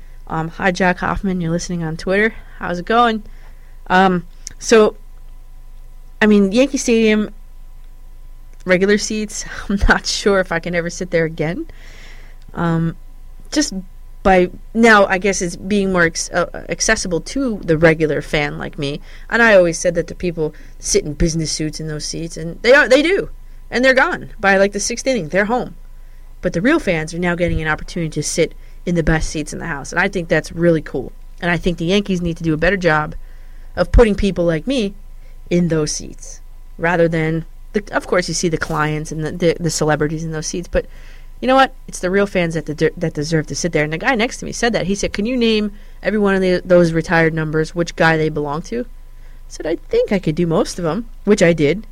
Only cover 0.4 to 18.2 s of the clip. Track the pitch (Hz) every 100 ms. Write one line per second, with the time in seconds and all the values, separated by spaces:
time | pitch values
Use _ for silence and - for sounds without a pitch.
0.4 | 160 - 190 180 185 180 170 175 196 180
1.4 | 165 170 170 175 160 165 - 196 220 -
2.4 | - - - 175 170 233 240 220 - -
3.4 | - - - - - 185 190 175 165 -
4.4 | - - - 226 214 - - - - -
5.4 | - - - - - - - - 214 208
6.4 | 196 226 269 262 - 226 220 214 - -
7.4 | - - - - - - - - - -
8.4 | - - 180 180 196 214 - 214 214 -
9.4 | - - - 202 - 190 - - 214 196
10.4 | 185 165 170 175 170 - 180 165 160 160
11.4 | 156 233 330 - - - - - - -
12.4 | - - 170 165 165 - - - - -
13.4 | - 302 - 190 - - - - 196 185
14.4 | 180 - - 226 233 214 196 185 196 180
15.4 | 175 - 190 208 190 180 165 165 - 175
16.4 | 170 - - 170 - 220 190 160 - 269
17.4 | 262 196 165 156 165 160 151 143